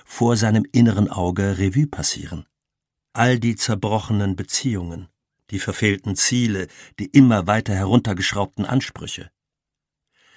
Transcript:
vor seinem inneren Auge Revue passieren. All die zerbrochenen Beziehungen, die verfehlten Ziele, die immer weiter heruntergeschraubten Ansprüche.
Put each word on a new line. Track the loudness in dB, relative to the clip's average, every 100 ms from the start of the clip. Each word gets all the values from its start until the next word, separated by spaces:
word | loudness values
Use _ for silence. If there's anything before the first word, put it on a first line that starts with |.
| -14
vor | -2 0 2
seinem | 2 2 2
inneren | 4 4 4 0
Auge | 0 -2 -2 -2 0
Revue | 0 0 -2
passieren. | -2 -6 -8 -10 -14 -14 _ _ _ _ _ _
All | 0 2 2
die | 0 -2
zerbrochenen | -2 -2 -2 -2 0 0 0 -4
Beziehungen, | -6 -4 -4 -4 -6 -12 -16 _ _ _ _
die | -8
verfehlten | -6 -2 0 0 -2 -2
Ziele, | 0 0 0 -2 -6 -14 -18 -12
die | 2
immer | 6 8 6 2
weiter | 0 0
heruntergeschraubten | -2 2 2 2 -2 -2 -4 -4 -4 -2
Ansprüche. | -2 -2 -8 -12 -14 -16 _ _ _ _ _ _ _ _ _ _